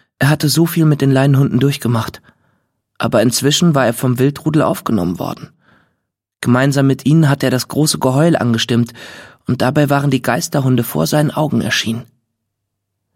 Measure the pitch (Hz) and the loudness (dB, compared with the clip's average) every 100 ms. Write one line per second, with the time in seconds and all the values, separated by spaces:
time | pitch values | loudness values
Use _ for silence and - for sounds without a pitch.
0 | _ - 135 151 147 156 165 170 156 143 | _ -2 0 2 0 0 0 2 2 2
1 | 139 131 143 135 143 123 139 139 117 117 | 2 2 4 2 2 2 0 0 -2 -2
2 | - - _ _ _ _ _ _ _ - | -4 -12 _ _ _ _ _ _ _ -8
3 | 117 117 120 - 135 - 175 147 120 117 | -2 0 0 0 0 2 2 2 0 0
4 | 131 123 135 147 156 151 - 196 - 107 | -2 0 0 -2 -2 0 0 -2 -4 -2
5 | 87 87 - - - _ _ _ _ _ | -2 -4 -8 -10 -16 _ _ _ _ _
6 | _ _ _ _ - 123 139 139 135 135 | _ _ _ _ 0 2 2 2 2 0
7 | - 160 147 139 131 127 - 135 151 - | 2 4 4 2 0 -2 -2 -2 -2 0
8 | 131 135 170 170 120 110 - 120 117 - | 0 2 2 2 0 -2 0 0 -2 -6
9 | - - - _ - 123 120 143 139 143 | -20 -20 -20 _ -6 -2 0 2 2 0
10 | 143 127 - 120 - 143 131 127 117 151 | 0 0 0 -4 -2 -2 0 0 0 -4
11 | 160 151 151 - 156 117 - - 113 113 | -2 0 0 -2 -2 -2 -2 -4 -4 -6
12 | - _ _ _ _ _ _ _ _ _ | -10 _ _ _ _ _ _ _ _ _
13 | _ | _